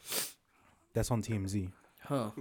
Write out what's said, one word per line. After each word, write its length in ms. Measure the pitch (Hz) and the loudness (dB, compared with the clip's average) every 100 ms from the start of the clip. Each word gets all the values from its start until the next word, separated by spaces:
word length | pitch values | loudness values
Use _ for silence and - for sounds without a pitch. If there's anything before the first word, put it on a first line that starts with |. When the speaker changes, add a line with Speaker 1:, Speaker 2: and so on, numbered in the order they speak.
| - - - - _ _ - - _ | -4 -2 -2 -8 _ _ -20 -20 _
Speaker 1:
That's 160 | 113 107 | 0 2
on 120 | 117 | 2
T 120 | 104 | 2
M 140 | 107 95 | 0 2
Z. 220 | 101 92 - - - | 0 0 -6 -20 -14
Speaker 2:
Huh. 280 | - 143 107 113 | -2 -2 -2 -4